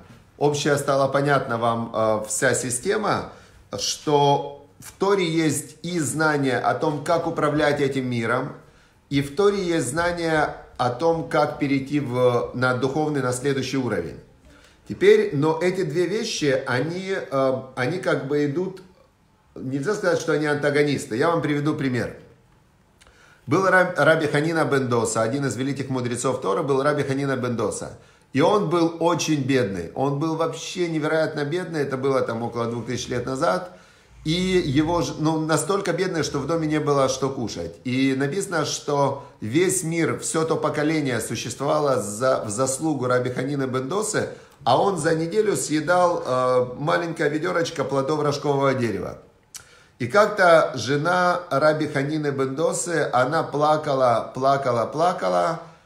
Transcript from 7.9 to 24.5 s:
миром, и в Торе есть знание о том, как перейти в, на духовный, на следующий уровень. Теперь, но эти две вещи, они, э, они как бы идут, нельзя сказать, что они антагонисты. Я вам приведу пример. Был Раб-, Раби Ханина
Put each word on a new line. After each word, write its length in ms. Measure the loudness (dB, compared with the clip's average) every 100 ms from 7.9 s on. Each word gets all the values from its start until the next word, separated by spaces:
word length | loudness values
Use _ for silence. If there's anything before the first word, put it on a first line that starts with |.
| 0 -2
миром, 460 | -2 0 -2 -2 -10 -20 -20 _ _ _
и 100 | -2
в 160 | -2 2
Торе 260 | 2 2
есть 260 | 0 0 0
знание 680 | -2 -2 0 0 2 0 -4 -14 -2
о 120 | -2
том, 380 | 2 0 0 0
как 300 | 0 0 0
перейти 420 | -2 0 0 -2
в, 520 | -2 2 4 2 -2
на 200 | 0 0
духовный, 460 | 2 0 0 -2 0
на 120 | -2
следующий 440 | -2 -2 -2 -2 -4
уровень. 420 | -2 -2 -4 -12 -20 _ -20 -20 -20 _ -14
Теперь, 480 | 2 6 6 4 0
но 220 | 0 2
эти 220 | 0 0
две 240 | -2 -2 -2
вещи, 560 | -2 -4 -2 0 0 0
они, 440 | -2 -2 -4 -6
э, 420 | -6 -4 0 0 0 -6
они 240 | -4 -4 -2
как 300 | -2 -2 0
бы 180 | 0 0
идут, 340 | -2 -4 -8 -20 _ _ _ _ _ _ -12
нельзя 380 | -6 -4 -2
сказать, 260 | 0 0 0
что 120 | 0
они 140 | 0 0
антагонисты. 680 | 0 2 2 2 0 -4 0
Я 120 | 0
вам 140 | 0
приведу 320 | 0 0 0
пример. 420 | -2 -2 -2 -4 -10 -20 -20 _ _ _ _ _ _ -20 _ -20 _ 0
Был 180 | 2 6
Раб-, 320 | 4 4 4
Раби 280 | 4 4 2
Ханина 400 | 0 0